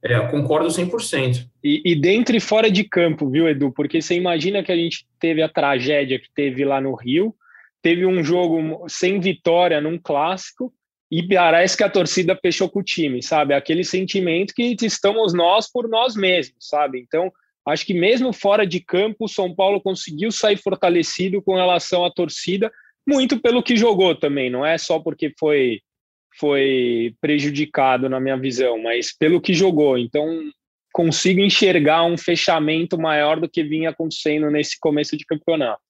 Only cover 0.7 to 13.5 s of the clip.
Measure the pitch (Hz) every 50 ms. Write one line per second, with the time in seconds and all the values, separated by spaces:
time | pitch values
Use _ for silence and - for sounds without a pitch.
0.7 | 170 180 175 180 - 226 - - - 143 131 127 123 123 - - _ _ - 147
1.7 | 147 151 156 180 170 151 143 175 196 220 247 - 226 226 - - 214 220 226 220
2.7 | 196 185 208 - - 180 170 170 156 160 151 139 127 151 165 165 151 135 143 135
3.7 | 123 - 147 143 - 165 156 - 180 175 180 180 170 165 143 185 202 202 185 -
4.7 | 185 170 170 170 165 - - _ _ _ - 165 165 156 160 156 - - 147 139
5.7 | 139 131 123 131 151 147 143 131 131 127 - - _ - 143 139 127 127 139 139
6.7 | 139 135 135 135 131 120 120 120 131 160 196 226 220 _ _ _ _ - - _
7.7 | _ _ _ 170 170 175 180 185 185 180 160 143 170 180 180 170 160 165 156 160
8.7 | 160 - - 160 - - - 180 196 202 170 196 180 - _ 175 165 175 180 175
9.7 | 165 147 147 156 165 175 _ - 160 143 151 165 190 185 - - - _ 254 254
10.7 | _ _ _ _ _ _ _ _ - 165 170 180 196 185 175 165 160 170 180 180
11.7 | - - 214 196 - 196 175 - - 180 185 165 185 185 _ 185 165 - 185 175
12.7 | - 202 185 - - - 160 147 127 123 123 - 165 156 147 139